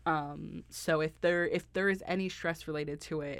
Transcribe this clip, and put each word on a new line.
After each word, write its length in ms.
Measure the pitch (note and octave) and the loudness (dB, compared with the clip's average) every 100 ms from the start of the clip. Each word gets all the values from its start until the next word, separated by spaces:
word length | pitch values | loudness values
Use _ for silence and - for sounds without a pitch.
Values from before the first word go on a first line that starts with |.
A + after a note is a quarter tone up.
| E3+ | 0
Um, 520 | D#3 C#3+ D3 - - - | 0 0 -6 -8 -10 -12
so 300 | - - D#3 | -6 2 2
if 180 | D#3 - | 2 2
there, 260 | F3 F3 F3 | 2 4 4
if 240 | F3 - | 0 -2
there 140 | F#3 G3 | 2 2
is 140 | F#3+ - | 2 0
any 220 | F#3 F#3+ | 0 0
stress 380 | - E3+ E3 - | -2 -4 -4 -4
related 320 | D3+ D3 C#3+ | -4 -4 -6
to 200 | - D#3 | -4 -4
it, 180 | C#3+ C3+ | -4 -6